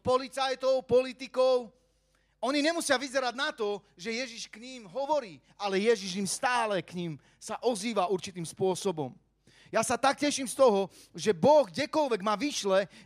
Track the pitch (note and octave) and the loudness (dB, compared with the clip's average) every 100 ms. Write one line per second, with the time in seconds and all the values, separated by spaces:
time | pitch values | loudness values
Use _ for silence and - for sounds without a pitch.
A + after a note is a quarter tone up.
0 | - B3+ C4 C#4 C4+ C4 C4 C4 - B3 | 0 0 0 -4 -2 0 0 0 2 2
1 | C4 B3 C4 B3+ B3+ B3 A3+ _ _ _ | 2 -8 -8 0 2 2 -2 _ _ _
2 | _ _ _ - A#3+ C#4+ D4 E4+ - B3+ | _ _ _ -6 -2 2 2 0 0 -2
3 | C4+ C4+ B3+ A#3+ D4+ D4 G#3 G3+ _ - | 0 -2 -2 -4 -6 -4 -6 -6 _ -14
4 | G3 A3+ B3+ A3+ - G#3+ B3+ B3+ G3 A3+ | -8 -8 -8 -12 -16 -16 -16 -16 -12 -8
5 | C#4 D4+ A3 C#3+ _ - G3+ F#3+ A3 A3+ | -2 -2 -2 -16 _ -8 -2 2 2 2
6 | F#3+ F#3 F#3+ - C4 B3 A3 F#3+ - F3+ | 0 -4 -4 -2 0 0 0 -4 -4 -8
7 | E3+ D3 _ _ - G#3+ A#3 G3+ A#3 G#3 | -8 -10 _ _ -12 -4 -2 -2 -2 2
8 | F3+ F#3 G3+ F3+ D#3+ - F#3+ F3 G3 D#3+ | 4 2 -4 -10 -10 0 0 2 -2 -2
9 | C3 - _ _ _ _ - G#3+ A3 A#3+ | -6 -10 _ _ _ _ -4 -2 0 2
10 | C4+ C4+ D4 C4 C4 - B3+ G3 F#3+ - | 2 2 0 -2 -4 4 6 6 -2 -8
11 | - E3+ F3+ E3+ A#3+ D4+ G3+ E3 D4 D#4 | -18 -4 -2 4 6 6 6 -2 -2 0
12 | C#4+ G#3+ G#3+ G3+ C#4+ - G3 F#3+ F#3+ - | 0 0 0 -2 -2 -4 2 2 0 -10